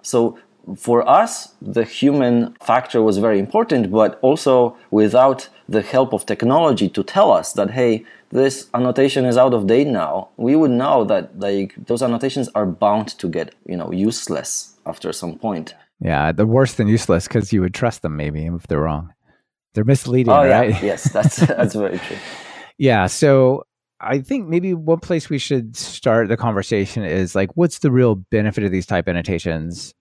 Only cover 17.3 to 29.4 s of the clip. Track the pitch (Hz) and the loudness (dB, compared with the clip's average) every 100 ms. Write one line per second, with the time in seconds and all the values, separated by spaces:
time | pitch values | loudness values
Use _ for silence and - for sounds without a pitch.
17.3 | 117 101 107 90 - 120 - 82 76 73 | -4 0 0 -2 -2 -4 -4 -8 -6 -6
18.3 | 76 80 85 - 78 80 78 82 _ _ | -6 -6 -8 -4 -2 -2 -4 -10 _ _
19.3 | _ _ _ _ 107 110 135 123 127 120 | _ _ _ _ -2 2 2 2 0 4
20.3 | 139 139 117 123 101 104 - - 104 135 | 6 6 4 2 0 -2 -2 -2 0 0
21.3 | - 165 - 120 107 98 90 - - - | 2 0 2 -2 -2 -4 -4 -8 -12 -14
22.3 | - - - - _ 135 113 92 - 147 | -18 -20 -20 -20 _ 2 4 2 2 4
23.3 | 135 127 135 - _ _ _ 107 135 131 | 6 4 2 -6 _ _ _ -4 -4 -2
24.3 | 269 175 165 190 170 156 165 - 170 - | -6 -2 -2 -2 -4 0 -2 0 -6 -4
25.3 | 143 - 135 113 117 - - 131 113 104 | -6 -2 -4 -4 -12 -14 -4 2 2 2
26.3 | 113 120 101 - 107 98 117 95 87 90 | 0 0 -2 -2 -2 -2 -4 -2 -2 0
27.3 | 98 98 - 170 - 151 127 123 98 92 | -2 -2 0 -2 0 0 4 4 2 -2
28.3 | 113 107 104 101 92 87 95 85 87 85 | 0 0 -2 -2 -2 -2 -2 0 -4 -2
29.3 | 85 | -4